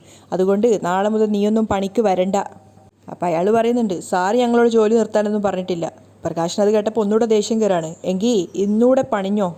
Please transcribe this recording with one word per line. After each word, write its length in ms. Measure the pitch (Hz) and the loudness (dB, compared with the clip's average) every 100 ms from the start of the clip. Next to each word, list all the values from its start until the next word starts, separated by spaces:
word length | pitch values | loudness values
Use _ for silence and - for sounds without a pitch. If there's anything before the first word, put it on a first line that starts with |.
| - - - | -18 -20 -6
അതുകൊണ്ട് 460 | 180 185 202 233 190 | 0 2 2 2 2
നാളെ 260 | 175 185 208 | 0 0 0
മുതൽ 160 | 214 214 | 0 0
നീയൊന്നും 420 | 208 208 220 214 | 0 0 0 0
പണിക്ക് 340 | 202 196 240 | -2 -2 0
വരണ്ട." 340 | 214 180 185 196 - - - - - _ - | 0 0 0 -2 -4 -12 -20 -20 -20 _ -18
അപ്പം 180 | - 175 | -8 -4
അയാൾ 240 | 160 190 | 0 2
പറയുന്നുണ്ട്, 480 | 226 226 240 220 165 | 2 2 0 -2 -4
"സാർ 360 | - 185 185 240 | -4 -2 0 0
ഞങ്ങളോട് 340 | 240 233 233 | 2 2 4
ജോലി 260 | 226 214 226 | 4 4 2
നിർത്താനൊന്നും 460 | 214 214 208 208 | 2 0 0 -2
പറഞ്ഞിട്ടില്ല." 680 | 196 185 180 170 165 - - - - | -2 -2 -4 -4 -6 -10 -20 -10 -8
പ്രകാശൻ 380 | 165 170 - | -4 -4 0
അത് 60 | 202 | 2
കേട്ടപ്പോൾ 320 | 214 208 226 | 2 0 -2
ഒന്നുകൂടെ 240 | 202 220 233 | 0 0 2
ദേഷ്യം 360 | 220 202 220 | 0 0 0
കയറാണ്. 340 | 208 175 160 165 - | 0 0 -4 -8 -4
"എങ്കിൽ 420 | 185 233 220 - - | -2 0 0 -2 -2
ഇന്നൂടെ 480 | 202 214 247 262 262 | 0 2 4 2 0
പണിഞ്ഞോ, 420 | 208 190 208 180 | -2 -2 -2 -2